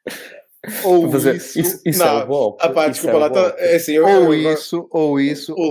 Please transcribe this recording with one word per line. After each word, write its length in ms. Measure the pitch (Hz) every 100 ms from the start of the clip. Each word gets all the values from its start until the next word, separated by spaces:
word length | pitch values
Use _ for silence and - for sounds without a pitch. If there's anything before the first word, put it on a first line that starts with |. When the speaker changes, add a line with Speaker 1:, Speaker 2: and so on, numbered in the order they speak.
| - - - - _ _ - -
Speaker 1:
Ou 180 | 196 180
Speaker 2:
Para 80 | 165
fazer 240 | 135 135 175
Speaker 1:
isso, 240 | - -
Speaker 2:
isso, 220 | 170 - 170
isso 160 | 170
é 20 | 165
Speaker 3:
Não, 160 | 147
Speaker 2:
o 20 | 127
golpe, 400 | 143 110 - 170
Speaker 3:
ah, 40 |
pá, 140 | 135 156
Speaker 2:
isso 60 |
Speaker 3:
desculpa 240 | 123 170 165
Speaker 2:
é 20 |
Speaker 3:
lá, 80 | 147
Speaker 2:
o 20 |
golpe. 220 | 131 180
Speaker 3:
tá, 120 | -
é 120 | 175 170
assim, 160 | 165
eu, 100 | 151 170
Speaker 1:
ou 260 | 196 170
Speaker 3:
eu, 200 | 156 156
Speaker 1:
isso, 340 | 156 - 175 165
ou 300 | 170 156 139
isso, 340 | 139 147 -
Speaker 3:
o 20 | 156
do 60 | 165